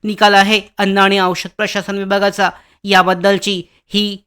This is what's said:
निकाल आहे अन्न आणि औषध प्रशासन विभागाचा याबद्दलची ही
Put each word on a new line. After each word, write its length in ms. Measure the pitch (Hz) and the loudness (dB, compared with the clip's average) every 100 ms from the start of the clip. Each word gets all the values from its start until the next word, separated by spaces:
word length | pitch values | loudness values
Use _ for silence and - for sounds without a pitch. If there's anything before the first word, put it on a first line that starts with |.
निकाल 300 | 214 202 208 | -8 0 4
आहे 260 | 202 196 214 190 - | 4 4 0 -2 -4
अन्न 200 | 196 196 | 0 2
आणि 220 | 196 196 | 2 2
औषध 280 | 180 175 185 - | 0 -2 -8 -6
प्रशासन 420 | 208 208 190 196 | -6 -4 -6 -8
विभागाचा 520 | 196 196 196 202 185 - _ _ | -2 0 0 0 -4 -4 _ _
याबद्दलची 760 | 202 190 180 180 196 196 - 190 - _ _ | 0 2 2 0 0 0 -2 -8 -10 _ _
ही 300 | 208 147 98 | -4 -4 -6